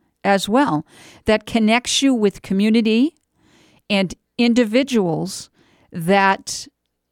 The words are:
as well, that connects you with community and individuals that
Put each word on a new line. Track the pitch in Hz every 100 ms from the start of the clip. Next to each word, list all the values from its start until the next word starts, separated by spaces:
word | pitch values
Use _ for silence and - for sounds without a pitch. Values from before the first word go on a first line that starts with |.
| _ _
as | 196 196 185
well, | 226 285 151 - - - - -
that | 214 -
connects | 233 214 226 240 -
you | 269
with | 254 208 -
community | - 190 214 220 226 220 285 - _ _ _ _ _ _ -
and | 202 190 - _ -
individuals | 240 233 226 220 277 247 185 156 170 - - _ _ _ _
that | - 165 196 196 190 - - - _ _ _ _